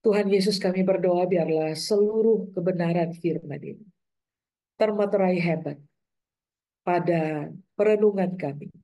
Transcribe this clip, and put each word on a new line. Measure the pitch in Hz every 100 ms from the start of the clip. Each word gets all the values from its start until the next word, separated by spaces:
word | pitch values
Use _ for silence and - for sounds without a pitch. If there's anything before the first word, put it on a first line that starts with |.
Tuhan | 220 208 196
Yesus, | 196 190 202
kami | 190 185
berdoa | 185 185 185 175
biarlah | 180 185 160 160 156
seluruh | 156 - 208 208 220 220 208 190
kebenaran | - 175 170 170 170 160 -
firman | 170 160 147 139
ini | - - - _ _ _ _ _ _ _ _
termeterai | _ 214 208 202 202 185 180
hebat | 170 160 147 143 - _ _ _ _ _ _ _ _ _
pada | - 175 170 170 156 151 156 180 _ -
perenungan | 214 214 214 196 185 180
kami | 143 143 - -